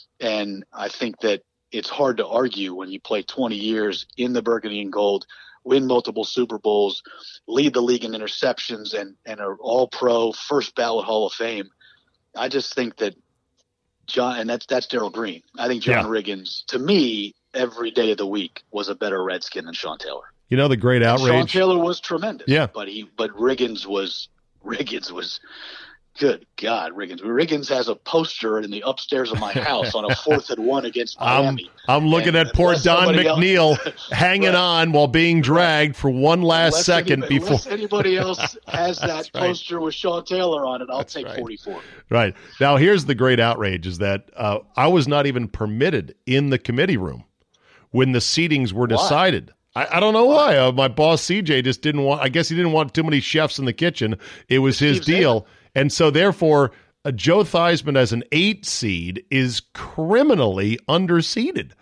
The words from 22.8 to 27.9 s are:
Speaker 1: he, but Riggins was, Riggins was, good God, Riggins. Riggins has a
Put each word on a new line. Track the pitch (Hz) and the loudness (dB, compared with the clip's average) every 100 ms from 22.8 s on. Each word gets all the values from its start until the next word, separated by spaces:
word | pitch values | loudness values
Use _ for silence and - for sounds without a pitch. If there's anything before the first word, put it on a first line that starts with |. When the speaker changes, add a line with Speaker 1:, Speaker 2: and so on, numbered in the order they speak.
| 98 | -12
Speaker 1:
he, | 107 104 - | -12 -14 -6
but | 110 | -6
Riggins | 101 123 127 120 107 98 | -2 -2 0 -2 -4 -6
was, | 98 95 - - _ _ _ 98 | -4 -4 -10 -14 _ _ _ -12
Riggins | 117 - - - | -8 -6 -8 -10
was, | 87 - - - - - - - _ _ - | -12 -12 -14 -18 -20 -18 -20 -20 _ _ -2
good | 143 104 _ - | -2 -2 _ -8
God, | 107 113 82 | -4 -4 -6
Riggins. | 90 92 87 | -10 -12 -10
Riggins | 107 123 165 151 139 | -4 -2 -2 -4 -2
has | 131 | -4
a | 117 | -4